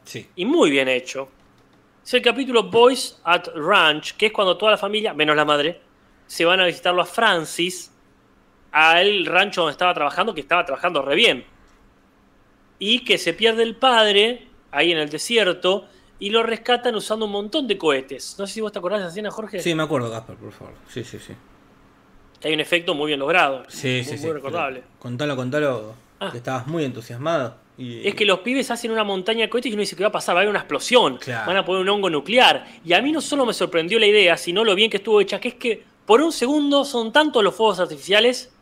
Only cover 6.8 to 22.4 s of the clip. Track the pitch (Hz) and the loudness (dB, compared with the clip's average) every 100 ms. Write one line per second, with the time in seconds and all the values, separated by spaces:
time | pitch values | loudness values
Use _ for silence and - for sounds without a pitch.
6.8 | 180 180 165 - 226 175 156 - 175 - | 0 0 -2 0 2 2 -2 -4 -6 -6
7.8 | - _ _ _ _ _ _ _ _ 151 | -16 _ _ _ _ _ _ _ _ 2
8.8 | 160 170 202 202 151 175 202 185 160 139 | 4 6 4 0 0 0 0 0 -2 0
9.8 | 180 165 143 170 214 165 - 175 170 135 | 0 0 -2 -2 -4 -4 -2 0 0 -2
10.8 | 185 156 135 160 226 131 - _ _ _ | -2 -2 0 2 4 2 -4 _ _ _
11.8 | _ _ _ _ _ _ _ _ _ _ | _ _ _ _ _ _ _ _ _ _
12.8 | 196 240 - 185 - 165 226 226 226 226 | -2 -2 0 0 0 0 0 2 -2 0
13.8 | 262 233 214 202 220 247 - - _ 143 | 2 4 4 4 2 0 -12 -20 _ 0
14.8 | 170 160 147 151 - 233 190 165 180 202 | 0 0 -2 -6 -2 0 2 0 0 0
15.8 | - _ _ - 202 226 226 220 - 240 | -4 _ _ -12 -4 -2 -2 -4 -2 -2
16.8 | 240 214 - 220 214 202 208 320 254 202 | -2 -4 -4 -4 -4 -6 -6 -6 -4 -2
17.8 | 160 135 135 127 - - 196 214 214 202 | 0 0 -4 -12 -14 -10 -10 -8 -8 -6
18.8 | 175 208 180 175 208 220 214 185 170 160 | -4 -4 -6 -8 -10 -10 -10 -6 -2 -2
19.8 | 156 147 117 113 - - 107 - - - | -2 -2 -4 -8 -12 -18 -18 -18 -20 -20
20.8 | - - 107 101 - - - _ _ _ | -14 -12 -12 -14 -18 -20 -20 _ _ _
21.8 | _ _ _ - _ _ | _ _ _ -20 _ _